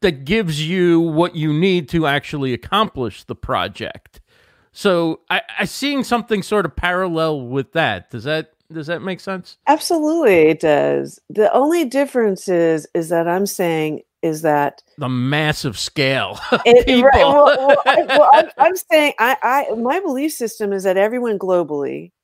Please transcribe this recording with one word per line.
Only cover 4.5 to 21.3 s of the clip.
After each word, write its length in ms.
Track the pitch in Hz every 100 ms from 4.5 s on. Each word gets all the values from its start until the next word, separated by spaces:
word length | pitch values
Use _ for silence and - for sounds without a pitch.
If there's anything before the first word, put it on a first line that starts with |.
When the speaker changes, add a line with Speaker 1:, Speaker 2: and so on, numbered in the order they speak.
| _ _
Speaker 1:
So 500 | - 202 175 165 - -
I, 120 | 180 - -
I 60 | 202
seeing 380 | - 277 277
something 380 | 220 240 - 214
sort 240 | - 214 165
of 100 | -
parallel 680 | 180 180 185 160 160 151 120
with 260 | 135 147
that. 380 | 165 139 95 -
Does 120 | 117
that, 300 | 120 156 156 _ _
does 160 | 160 151
that 140 | 165
make 180 | 190 180
sense? 380 | - 190 - - -
Speaker 2:
Absolutely, 840 | 302 - 339 302 339 262 180 156
it 120 | 156
does. 580 | 160 143 143 143 139 - -
The 220 | 170 214
only 320 | 240 294 339
difference 640 | 277 262 - 254 220 185 -
is, 400 | 175 170 160 147
is 160 | 170 165
that 180 | 170 170
I'm 180 | 180 202
saying 580 | - 175 160 156 147 - _
is 200 | 165 156
that 420 | 160 147 143 - _ -
Speaker 1:
The 120 | 131
massive 680 | 127 127 147 156 147 135 98
scale 600 | - - 135 135 101 - -
<laughs> 60 |
of 100 | 254 -
Speaker 2:
it, 100 | 240 240 247
right, 100 | 262
Speaker 1:
people. 200 | 254 165
Speaker 2:
well, 120 | 285 285 277 269
well, 140 | 285 262
I, 180 | 285 254
well, 220 | 269 294
I'm, 160 | 294 -
Speaker 1:
<laughs> 40 | -
Speaker 2:
I'm 180 | 311 370 -
saying 220 | 311 294 -
I, 180 | 233 269 233 277 -
I, 60 | 226
my 240 | 233 339
belief 340 | 392 262 302
system 400 | - 233 - 208
is 100 | 196
that 140 | 190 185
everyone 400 | 208 247 240